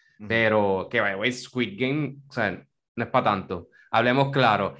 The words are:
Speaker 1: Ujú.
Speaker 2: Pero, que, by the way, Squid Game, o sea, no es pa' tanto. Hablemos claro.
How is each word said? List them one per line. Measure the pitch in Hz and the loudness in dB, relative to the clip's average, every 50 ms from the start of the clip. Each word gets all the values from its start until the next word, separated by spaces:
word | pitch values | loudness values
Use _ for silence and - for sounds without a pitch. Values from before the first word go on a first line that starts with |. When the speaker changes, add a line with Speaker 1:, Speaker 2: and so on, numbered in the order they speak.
| _ _ _ _ | _ _ _ _
Speaker 1:
Ujú. | 107 104 | -6 -2
Speaker 2:
Pero, | 110 113 113 110 110 107 104 98 95 95 87 - | 0 2 4 4 4 4 2 2 0 -2 -2 -2
que, | - 117 | -2 -2
by | 104 101 98 | 0 0 -2
the | 95 | -2
way, | 107 127 | -2 -2
Squid | 123 123 - - - 127 120 98 98 98 | -4 -4 -10 -8 -4 -4 -4 -4 -2 -4
Game, | 127 127 139 156 147 131 - - - - | -2 -2 -2 -2 -4 -6 -8 -14 -20 -10
o | |
sea, | - 123 110 98 90 92 - _ _ _ _ _ _ | -4 -2 -2 -2 -4 -6 -12 _ _ _ _ _ _
no | 117 117 | -6 -6
es | - | 0
pa' | - 127 - | 0 0 2
tanto. | 113 104 95 90 - 95 87 - - _ _ - _ | 2 0 0 -2 -6 -8 -8 -8 -14 _ _ -10 _
Hablemos | - 113 117 123 127 139 139 139 | 0 2 2 4 2 2 2 2
claro. | 135 139 127 117 104 101 98 90 - | 2 2 4 4 4 2 0 -2 -4